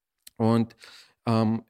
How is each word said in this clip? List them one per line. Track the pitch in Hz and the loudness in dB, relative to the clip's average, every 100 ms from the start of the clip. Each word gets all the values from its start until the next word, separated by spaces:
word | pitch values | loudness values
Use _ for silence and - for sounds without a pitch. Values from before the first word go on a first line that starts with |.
| _ _ - - | _ _ -20 -4
Und, | 113 117 113 - - - - _ - | 0 0 -2 -8 -20 -20 -20 _ -2
ähm, | 113 113 113 | 0 0 -4